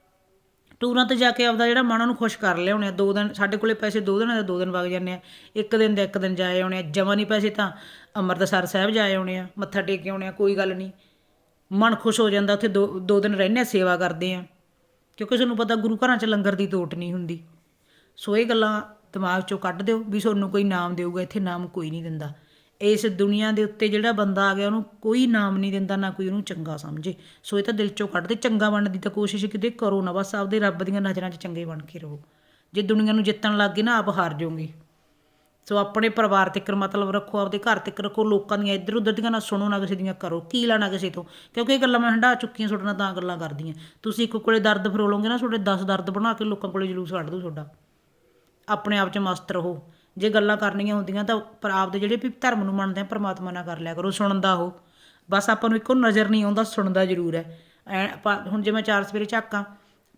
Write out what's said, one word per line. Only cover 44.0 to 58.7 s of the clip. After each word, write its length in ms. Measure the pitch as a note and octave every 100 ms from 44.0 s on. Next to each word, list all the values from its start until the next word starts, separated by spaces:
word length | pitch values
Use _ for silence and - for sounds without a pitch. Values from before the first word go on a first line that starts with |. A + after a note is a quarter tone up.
ਤੁਸੀਂ 220 | A3 G#3+
ਇੱਕ 120 | A3+ A3+
ਕੋਲੇ 240 | A3 A3
ਦਰਦ 320 | G#3+ G#3 G3
ਫਰੋਲੋਗੇ 360 | G#3 G#3 G#3 A3
ਨਾ, 80 | A#3+
ਤੁਹਾਡੇ 220 | A#3+ A3+
ਦਸ 240 | G3 F#3+
ਦਰਦ 280 | F#3+ F#3+ F3+
ਬਣਾ 220 | G3 A3+
ਕੇ 120 | A3
ਲੋਕਾਂ 260 | G#3+ G3+ F#3+
ਕੋਲੇ 160 | F#3+ F#3+
ਜਲੂਸ 260 | F#3 E3+
ਕੱਢ 180 | F3+ D#3
ਦੂ 100 | F#3
ਤੁਹਾਡਾ। 280 | F3 D3+ D3 _ _ _ _ _ _ _ _ _ -
ਆਪਣੇ 300 | G#3 G#3 G#3
ਆਪ 140 | F#3+
'ਚ 60 | G3+
ਮਸਤ 340 | F#3+ F3+ -
ਰਹੋ। 400 | F#3 F3 D#3+ - _ _ -
ਜੇ 120 | G#3+
ਗੱਲਾਂ 260 | G#3+ G#3 G#3
ਕਰਨੀਆਂ 400 | G#3 G3 G#3 G#3
ਹੁੰਦੀਆਂ 280 | F#3+ G3
ਤਾਂ 140 | G#3 A3
ਪਰ 300 | G#3+ - G#3
ਆਪਦੇ 280 | F#3+ F#3+ G3
ਜਿਹੜੇ 180 | G3+ A#3
ਵੀ 120 | B3+
ਧਰਮ 360 | - B3+ A3+
ਨੂੰ 100 | G3
ਮੰਨਦੇ 260 | G3 G3 F#3
ਆ, 40 |
ਪਰਮਾਤਮਾ 460 | G3 G#3+ G3+ F#3 F#3
ਨਾਲ 140 | F3+
ਕਰ 140 | E3+ E3
ਲਿਆ 160 | E3
ਕਰੋ। 160 | E3 F#3+
ਸੁਣਦਾ 440 | F#3+ G3+ G3 F#3+
ਉਹ, 180 | F3+ F3 F3 _ _ _ _ -
ਬਸ 200 | G3 G3
ਆਪਾਂ 200 | G#3+ A3+
ਨੂੰ 60 | A3
ਇੱਕੋ 180 | A3
ਨਜ਼ਰ 340 | B3+ A#3 G#3 G#3
ਨਹੀਂ 160 | A3
ਆਉਂਦਾ, 180 | G#3 G#3
ਸੁਣਦਾ 420 | A3 - F#3+ F#3
ਜ਼ਰੂਰ 300 | F#3 F3+ E3+
ਹੈ। 240 | E3 E3 - _ _ -
ਐਂ 220 | F#3+ G3+
ਆਪਾਂ 280 | - G#3+ G3+ G3+
ਹੁਣ 160 | G#3+
ਜੇ 80 | G#3